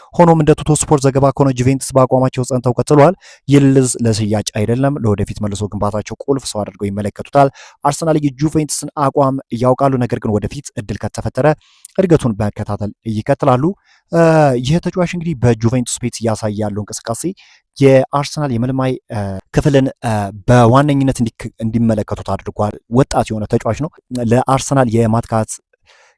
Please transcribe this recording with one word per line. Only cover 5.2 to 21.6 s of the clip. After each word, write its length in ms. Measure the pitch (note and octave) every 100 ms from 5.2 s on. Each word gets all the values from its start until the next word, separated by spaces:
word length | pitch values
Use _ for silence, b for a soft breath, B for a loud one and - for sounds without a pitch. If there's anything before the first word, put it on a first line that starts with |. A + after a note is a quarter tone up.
| G2+ -
መልሶ 240 | G#2 G2+ G#2
ግንባታቸው 520 | G2+ G#2 G#2 - A2
ቁልፍ 260 | - C3+ -
ሰው 140 | G#2
አድርገው 280 | G2+ - G2+
ይመለከቱታል። 640 | G2 G2+ - - C#3 C#3 - B B
አርሰናል 360 | C#3+ C#3+ D#3+ D#3
የጁቬንቱስን 720 | C#3+ B2+ D3+ D#3 D3+ - D3+ -
አቋም 380 | C#3 D3 C3+ C3+ - A#2+
ያውቃሉ፣ 360 | B2+ C3 C#3 C3
ነገር 220 | A#2+ A2
ግን 140 | A2+
ወደፊት 340 | G#2 G2+ C#3+ -
እድል 260 | - G2+ G#2
ከተፈጠረ 480 | G#2 - A2 - D3 D3+ B B B -
እድገቱን 340 | F#3 D#3+ B2 G#2
መከታተል 520 | G#2 - G#2 G2+ G#2 - A2+
ይቀጥላሉ። 540 | G#2+ - C#3 - B2 D#3+ G3+ _ _ - E3+ E3 D#3+ D3 B2
ይህ 160 | B2+ E3
ተጫዋች 320 | F3+ F3+ E3+
እንግዲህ 240 | F3 E3 C3+
በጁቬንቱስ 580 | A#2+ A2+ A2+ B2+ A#2+ -
ቤት 180 | A#2+ -
እያሳየ 400 | A2 G#2+ A2 G#2
ያለው 240 | G#2 G2+
እንቅስቃሴ 400 | G2+ G#2+ - A#2 E3 - b b b -
የአርሰናል 760 | C3+ C3+ C3 C#3+ C#3+ - C#3+
የመልማይ 400 | A#2 B2+ C3 C3 B2+ - A2+ G2+ F#2+ -
ክፍልን 360 | - C#3 C#3 C3+ - A#2+ G#2+ G2+ G#2
በዋነኝነት 720 | - B2 A#2 C3 D3 C#3 C3+ - A2+ - A2
እንዲመለከቱት 680 | -